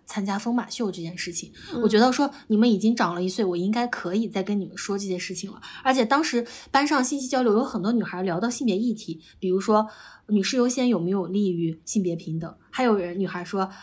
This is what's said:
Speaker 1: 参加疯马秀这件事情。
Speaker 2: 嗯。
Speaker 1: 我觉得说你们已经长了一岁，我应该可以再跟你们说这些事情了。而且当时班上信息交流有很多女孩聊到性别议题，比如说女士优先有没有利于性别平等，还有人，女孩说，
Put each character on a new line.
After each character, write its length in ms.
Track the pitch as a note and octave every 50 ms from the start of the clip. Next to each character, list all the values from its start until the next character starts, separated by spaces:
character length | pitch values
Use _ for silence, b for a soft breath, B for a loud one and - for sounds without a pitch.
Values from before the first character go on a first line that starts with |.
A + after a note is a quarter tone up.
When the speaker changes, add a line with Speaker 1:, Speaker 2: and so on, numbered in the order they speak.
| _
Speaker 1:
参 200 | - - G#3 G3
加 120 | G3 G3 G3+
疯 160 | - A#3 A#3+
马 160 | B3 - -
秀 220 | - - A#3+ G3
这 100 | F3+ F3+
件 160 | E3 E3 F3+ -
事 140 | - F#3
情。 200 | E3+ - - - B B B B F4
Speaker 2:
嗯。 80 | A#3+
Speaker 1:
我 60 | A#3 G#3
觉 120 | G#3+ G#3
得 120 | A#3+ B3+
说 180 | B3 C#4 C#4+ C#4 B B B B
你 100 | G#3+ G#3
们 120 | A#3 B3
已 80 | G#3+ F#3
经 180 | F#3+ A3 A#3+
长 200 | A3+ G#3+ E3+ F3
了 80 | F3 F3+
一 60 | F#3
岁， 140 | F#3 - G#3+
我 120 | F#3 F3
应 160 | E3+ F3+ G3+
该 160 | A3 A#3+ A#3+ A#3+
可 260 | - - - F3 F3+
以 120 | A3 A3+ F#3+
再 160 | E3 G#3 F#3
跟 160 | G3 G#3 G3+
你 60 | F#3
们 120 | D#3+ - -
说 200 | - - G3 G3+
这 80 | G3+
些 120 | F#3+ F#3 F3+
事 160 | - - F#3
情 180 | - - F#3
了。 100 | - - B B B B B
而 100 | C4 C4
且 120 | C4 A3+
当 180 | A3 C4+ D4 D#4+
时 220 | - - A#3+ A#3 B B B B B
班 140 | - C4+ C#4+
上 180 | D4 D#4 C4+ B3+
信 160 | - D4+ C#4
息 80 | B3+ B3+
交 140 | C#4 B3+
流 120 | B3+ A#3 G3+
有 100 | A3 C4+
很 180 | C#4 - G#3
多 100 | E3+ G#3+
女 120 | A#3+ A#3 F#3
孩 180 | - - F3+
聊 180 | F#3+ F#3+ E3 F3
到 100 | G#3+ A#3+
性 180 | B3 - C#4 A3+
别 100 | F3+ G3
议 160 | A#3 B3 A3
题， 280 | - - - D#3+ B B B B B
比 80 | - F#3
如 100 | F3+ G3
说 280 | F#3+ - G#3+ G#3+ A3 G#3+ B B B B B B B -
女 160 | G#3+ G3+ F#3+
士 140 | - C4+ B3+
优 100 | A#3+ B3
先 220 | B3 C#4 B3 B3
有 100 | A3+ E3+
没 100 | E3 F3+
有 160 | G3 G3 F3+
利 260 | E3 F#3 G#3 G#3 F#3+
于 300 | F3 E3 E3+ E3 D#3+ - -
性 180 | - - A3 F#3
别 120 | F3 E3+
平 220 | E3 - E3 D#3+ D#3+
等， 160 | E3 - - _ _ _
还 140 | - - C4
有 120 | A#3+ G#3+
人， 240 | G3+ F3 F3 F3 G3
女 60 | F#3+
孩 180 | F3 E3 F3+ F3
说， 240 | - - G3 F#3+ F#3+ B B